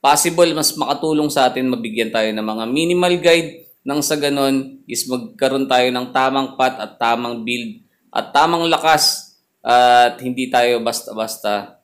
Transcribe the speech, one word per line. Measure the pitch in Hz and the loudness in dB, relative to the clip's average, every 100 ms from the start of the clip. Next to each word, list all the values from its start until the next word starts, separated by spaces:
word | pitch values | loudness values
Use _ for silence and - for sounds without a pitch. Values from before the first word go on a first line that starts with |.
possible | 143 151 175 165 170 | 4 4 2 2 2
mas | 156 147 - | 2 -4 -4
makatulong | 123 143 160 156 147 | -4 -4 -2 0 0
sa | 143 127 | 2 0
atin, | 127 131 | 0 -4
mabigyan | 123 113 110 113 | -4 -6 -6 -2
tayo | 113 110 | -2 -2
ng | 110 | -2
mga | 107 110 113 | -6 -6 -4
minimal | 139 165 180 180 175 | -2 0 0 0 2
guide | 170 170 160 - _ _ - | 4 2 0 -12 _ _ -6
nang | 147 | -4
sa | 143 151 | -2 -2
ganon | 143 143 135 135 135 - | -2 0 0 0 -4 -16
is | - 117 123 | -12 -10 -6
magkaroon | 127 113 - 131 135 | -6 -8 -4 -2 -2
tayo | 135 127 127 | 0 2 2
ng | 123 127 | -2 -4
tamang | 131 131 135 135 - | 0 0 0 -4 -2
path | 127 123 | -2 -2
at | 90 _ | -14 _
tamang | 117 117 120 117 | -2 0 -4 -8
build | 110 120 113 104 _ _ _ | -6 -6 -8 -14 _ _ _
at | - 113 139 | -8 -2 2
tamang | 160 170 165 | 2 2 0
lakas | 160 156 156 - - - _ _ _ | 0 2 2 2 -2 -10 _ _ _
at | 120 123 123 123 120 120 | 2 4 6 6 6 2
hindi | 127 123 127 | -8 -4 0
tayo | 127 120 120 | 2 2 2
basta-basta | 113 117 - 110 110 - 104 104 98 _ | -2 -6 -8 -8 -6 -4 -2 -2 -6 _